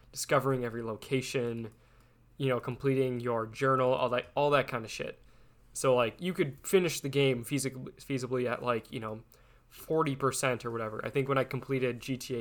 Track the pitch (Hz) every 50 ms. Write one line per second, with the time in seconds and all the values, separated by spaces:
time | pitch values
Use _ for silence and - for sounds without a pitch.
0 | - - - - - - 156 135 123 135 135 127 120 117 110 120 117 113 110 101
1 | - - 139 131 127 - - 135 120 120 117 117 113 110 - - - - - -
2 | - - _ _ - - _ - 139 135 127 117 - - 120 - - 139 135 135
3 | 131 127 127 120 120 123 117 113 110 113 113 - 139 135 135 131 127 127 131 -
4 | 131 120 120 127 - - - 143 147 147 143 139 123 - 131 117 113 104 - -
5 | - - - - - - - - - - - - - - - - - 135 127 123
6 | 120 110 - - 175 185 175 - 165 139 - - - - - 190 180 160 - -
7 | - 139 135 139 139 135 131 120 117 - 147 135 135 135 131 131 135 147 - -
8 | - - 139 127 127 120 127 127 123 117 120 - 120 123 120 113 113 - - 120
9 | 110 110 110 113 - - - - - - - - - _ - - - - 160 160
10 | 160 147 135 135 139 131 123 - - 131 123 110 - 120 117 113 113 110 107 -
11 | - 120 - 143 131 135 139 135 123 - - 127 - - 135 127 127 123 120 117
12 | - - 131 127 - - 127 117